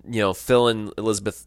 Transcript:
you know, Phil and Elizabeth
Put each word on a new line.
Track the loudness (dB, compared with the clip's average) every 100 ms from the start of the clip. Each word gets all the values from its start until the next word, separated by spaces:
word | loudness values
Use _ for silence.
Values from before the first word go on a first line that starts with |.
| -8
you | 0
know, | 0
Phil | 0 2 4 4
and | 0 -4 -4
Elizabeth | -2 -2 -4 -8